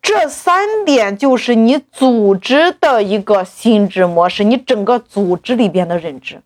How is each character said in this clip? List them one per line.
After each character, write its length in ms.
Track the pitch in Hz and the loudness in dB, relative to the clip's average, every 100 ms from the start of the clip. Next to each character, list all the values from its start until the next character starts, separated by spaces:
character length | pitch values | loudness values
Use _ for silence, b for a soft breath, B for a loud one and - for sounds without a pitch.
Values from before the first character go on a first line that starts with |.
这 240 | - 415 311 | -2 -2 -2
三 580 | - - 349 415 440 392 | -4 0 0 0 -2 0
点 300 | 285 202 202 | 2 0 0
就 200 | 277 254 | 0 0
是 180 | - | 0
你 220 | 233 226 277 | 2 2 0
组 580 | - - 262 233 202 | -4 -2 0 2 2
织 380 | 196 - 262 339 - | 0 0 2 2 0
的 220 | 320 247 | 0 0
一 160 | 208 208 | 0 -4
个 260 | 196 208 | 0 -2
心 420 | 185 - 226 214 202 | -2 -4 0 2 0
智 200 | 190 180 | 0 0
模 220 | 170 175 | 2 0
式， 160 | - | 0
你 120 | 208 254 | 0 0
整 260 | - 240 | 0 -4
个 140 | 196 240 | 0 -2
组 380 | 233 - 196 180 | -2 -4 -2 -4
织 180 | - | -4
里 140 | 165 202 | -2 0
边 180 | 180 175 | -2 -2
的 120 | 175 | -4
认 200 | 165 131 | -6 -14
知。 220 | - 175 | -16 -18